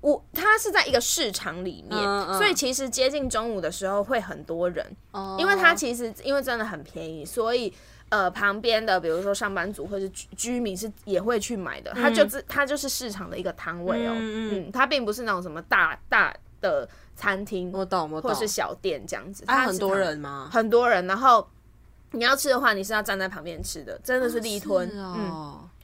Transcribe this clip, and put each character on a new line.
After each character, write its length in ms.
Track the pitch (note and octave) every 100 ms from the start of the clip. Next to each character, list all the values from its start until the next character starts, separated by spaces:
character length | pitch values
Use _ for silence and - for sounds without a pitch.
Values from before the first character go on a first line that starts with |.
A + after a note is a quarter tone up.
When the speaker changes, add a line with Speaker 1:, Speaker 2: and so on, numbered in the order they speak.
Speaker 1:
我， 220 | C#4 C#4+ -
它 220 | - G4 A4
是 120 | A4
在 140 | D#4 B3+
一 60 |
个 100 | -
市 300 | A#3 - C4
场 340 | F#3 G3 E3 F#3
里 180 | A2+ -
面， 100 | G#3+
Speaker 2:
嗯， 280 | G3+ G3+ -
嗯。 100 | G4
Speaker 1:
所 80 | G#4
以 80 |
其 180 | F4 C4+
实 160 | C4 C4+
接 220 | A#3 C4
近 180 | C#4+ C4
中 240 | A3+ A3+
午 80 | G#3+
的 120 | D#3+
时 160 | F3+ F#3+
候 160 | G3+
会 180 | G3+ B3+
很 220 | F#3 D3+
多 260 | D3+ E3 F3+
人， 160 | E3+ - - -
Speaker 2:
哦。 220 | G3+ F#3+ F#3+
Speaker 1:
因 80 | F#4
为 80 | G4
它 180 | F4+
其 220 | A3 C#4 A#3+
实， 180 | A#3+ G#3
因 140 | - C#4
为 80 |
真 160 | B3+ A#3+
的 40 |
很 200 | G#3+ F3
便 280 | C#3 F3 E3
宜， 140 | D#3+ D3+
所 300 | - A3 B3
以， 180 | A3 - - - -
呃， 220 | G#3+ F#3
旁 300 | F3+ G3+ G3+
边 220 | A#3 A3
的 140 | A3 F#3
比 60 | E3
如 120 | D#3+
说 120 | G3
上 200 | G3+ G#3+
班 180 | F#3+ F3
族 120 | G#3+ E3
或 140 | G3+
是 80 | G3
居-， 180 | - - -
居 220 | A#3 B3
民 160 | A#3 F#3
是 120 | A3 G#3
也 180 | - F#3+
会 160 | G3+ A#3
去 200 | G3 A3+
买 240 | E3+ C#2
的， 100 | -
它 160 | - B3+
就 140 | A3+
自-， 160 | D4 C4+
Speaker 2:
嗯。 40 | -
Speaker 1:
它 180 | C#4+ C#4
就 120 | C#4+
是 100 | C#4+
市 240 | - B3
场 180 | G3 F3
的 80 | E3+
一 60 |
个 80 | F3+
摊 300 | E3 - E3+
位 240 | F3 A3+ A#3
哦， 60 | A3+
Speaker 2:
嗯， 0 |
嗯。 520 | A3 G#3+ A3 G3+ F3
Speaker 1:
嗯， 40 |
它 140 | B3+ C4+
并 180 | D4
不 80 | A3+
是 120 | G#3+
那 80 | A#3
种 80 | G3
什 100 | F3+
么 100 | D#3
大， 360 | - G#3 E3 - -
大 260 | A#3 E3 - - -
的 260 | F#3+ D3 A#2+ - - -
餐 280 | G3+ F#3+
厅 260 | G3+ G3 F3+
Speaker 2:
我 100 | F#3+
懂， 260 | F#3 F#3 D#3
我 100 | D#3
懂。 100 | A#3
Speaker 1:
或 80 | -
是 80 | -
小 260 | - G2+ -
店 280 | F#3+ D3 G#2+
这 120 | A2+
样 160 | C3
子， 100 | G3 -
Speaker 2:
啊， 80 | C4
Speaker 1:
它 60 |
是 40 | B3+
Speaker 2:
很 100 | F#3
多 180 | G3 G3
人 200 | F#3 D3+
吗？ 280 | D3 C#3 C3+
Speaker 1:
很 160 | A#3 A3
多 180 | A#3 A#3+
人， 160 | G#3 F3+
然 120 | G3
后 280 | C4 A#3 - - - - - - -
你 120 | A#3+
要 100 | A#3+
吃 140 | C#4 D4
的 80 | B3
话， 120 | C4+
你 100 | G3+
是 100 | G3
要 80 | A3
站 180 | G#3+ G3
在 80 | F#3+
旁 160 | F#3+
边 180 | D#3 E3
吃 220 | F#3+ D#3+
的， 160 | C#3+ -
真 180 | - B3+
的 80 | B3
是 100 | A#3
立 180 | A3+ G3+
吞， 280 | G3+ F#3+ F3+
Speaker 2:
哦， 40 |
是 80 | G3+
哦。 160 | F#3+ F3+
Speaker 1:
嗯。 520 | G3+ D#3+ D3 C#3+ E3+ -